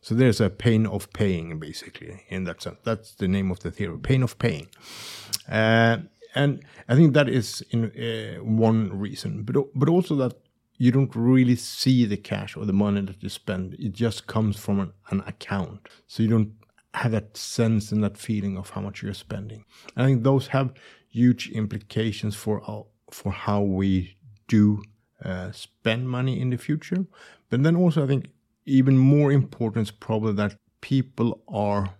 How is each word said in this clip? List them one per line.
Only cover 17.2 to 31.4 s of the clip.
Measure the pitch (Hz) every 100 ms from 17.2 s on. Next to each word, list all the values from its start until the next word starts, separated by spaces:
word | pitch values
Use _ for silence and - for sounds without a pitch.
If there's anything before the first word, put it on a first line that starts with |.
| 107 -
sense | - - 113 110 104
and | 107
that | 104 101
feeling | - 107 101 95
of | 98
how | -
much | 98 95
you're | 101
spending. | 101 - 104 104 107 _ - - -
I |
think | 131 131
those | 120 135 135
have | 131 127 - - - _
huge | 117 123 123 -
implications | - 107 104 - - 113 104 107 101
for | - 104 -
our, | 107 - _ _
for | - 101
how | 98 - 104
we | 101 95 98 95 87 - - - _
do, | 110 104 104 - _ _ _
uh, | - 92 92
spend | 101 - _ - 113 127
money | 123 131 131
in | 127
the | 123
future. | - 151 - 180 190 _ - _ _
But | -
then | 143 170
also | 180 160
I | 139
think | 139 - _ _ _
even | - 135 131 131
more | 131 147 147
important | 139 135 - 113 113 107
is |
probably | - - 110 110
that | 101 104 - _ _
people | - 135 127 - 117 -